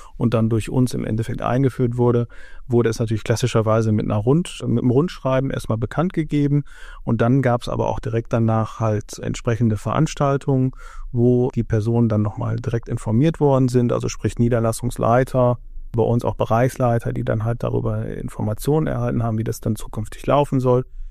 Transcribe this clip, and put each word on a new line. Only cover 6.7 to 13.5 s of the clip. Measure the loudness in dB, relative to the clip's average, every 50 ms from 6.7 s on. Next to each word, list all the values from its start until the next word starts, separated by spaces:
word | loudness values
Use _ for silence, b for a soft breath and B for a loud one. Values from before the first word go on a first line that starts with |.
| B B B B B B -4
und | -2 0 2
dann | 4 4 4 4 4
gab's | 4 2 0 0 -2
aber | -2 0 0
auch | 0 -2 -2
direkt | -4 -2 -2 -2 -2 0 0
danach | 2 2 2 2 2 0 -2 -4 -2
halt | -2 0 0 -2 -4 -8 -10 -8
entsprechende | -6 -6 -6 -4 -2 -2 0 2 2 2 2
Veranstaltungen, | 0 -2 -2 0 0 0 0 0 0 0 0 0 0 0 0 0 2 0 0 B B B B B B B -4
wo | 0 2 4 4 4 4 2 0 0
die | -2 -2
Personen | 0 0 0 0 2 2 2 2 2
dann | 2 0 0
nochmal | -2 -4 -4 -4 -4 -4
direkt | -4 -4 -4 -4 -4 -4 -4
informiert | -6 -6 -2 0 2 2 2 2 2 2
worden | 2 4